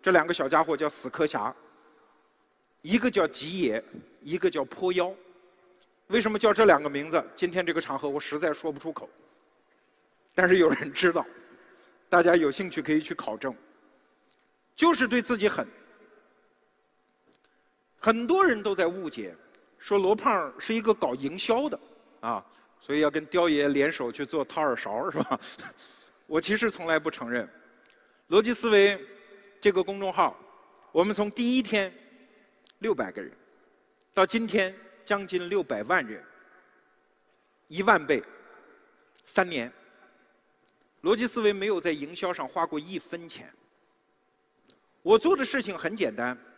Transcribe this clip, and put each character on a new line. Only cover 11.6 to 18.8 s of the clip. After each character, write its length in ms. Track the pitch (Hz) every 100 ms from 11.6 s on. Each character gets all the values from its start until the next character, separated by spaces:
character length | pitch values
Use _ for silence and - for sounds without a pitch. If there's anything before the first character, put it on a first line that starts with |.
| - _ _ _ _
大 160 | 180
家 100 | 170 175
有 120 | 151
兴 220 | 135 185
趣 100 | 160
可 120 | 135
以 80 | 156
去 120 | 151
考 220 | - - 110
证。 180 | 135 117 _ _ _ _ _ _ _ _ _ _ _ -
就 180 | 330
是 140 | 269 254
对 140 | 240
自 160 | - 233
己 100 | 202
狠。 200 | - - - - _ - _ _ _ _ _ _ _ _ _ _ _ _ _ _ _ _ _ _ _
很 280 | 220 226 233
多 180 | 370
人 180 | 370 226
都 100 | 208
在 140 | 196